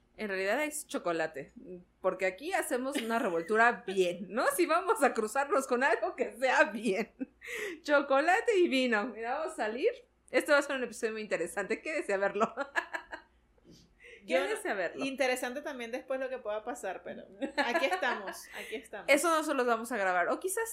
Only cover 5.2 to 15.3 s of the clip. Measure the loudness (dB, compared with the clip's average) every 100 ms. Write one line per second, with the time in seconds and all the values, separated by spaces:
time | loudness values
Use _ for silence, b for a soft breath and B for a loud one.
5.2 | -2 -2 2 0 2 2 4 2 0 -2
6.2 | -4 0 2 4 4 2 -2 0 -2 _
7.2 | -12 _ B -8 -8 -8 2 2 4 4
8.2 | 4 4 4 4 4 4 2 2 0 -4
9.2 | -4 -4 -4 -4 -4 0 0 -2 -12 _
10.2 | _ 0 4 4 4 -2 -4 -4 -6 -4
11.2 | -4 -2 -2 -4 -4 -4 -4 -6 -2 0
12.2 | 0 2 -2 -2 -4 -4 -4 -10 -10 -16
13.2 | -18 _ _ _ _ -20 _ _ B B
14.2 | 0 2 2 -2 -4 -2 -2 -2 -6 0
15.2 | 0